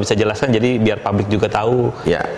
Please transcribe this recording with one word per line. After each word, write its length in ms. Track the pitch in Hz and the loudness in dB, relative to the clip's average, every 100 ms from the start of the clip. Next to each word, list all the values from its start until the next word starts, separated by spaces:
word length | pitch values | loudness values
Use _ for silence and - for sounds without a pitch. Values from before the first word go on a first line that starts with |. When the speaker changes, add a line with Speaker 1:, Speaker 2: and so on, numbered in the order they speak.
Speaker 1:
bisa 160 | 104 104 | 0 0
jelaskan, 320 | 107 107 139 | 0 0 0
jadi 200 | 113 123 | 2 2
biar 240 | 123 110 104 | 2 2 0
publik 320 | 110 101 101 | -2 -2 0
juga 160 | 107 104 | 0 0
tahu. 480 | 104 110 123 120 - | 0 0 0 0 -2
Speaker 2:
Ya. 240 | - 80 - | -2 -2 -2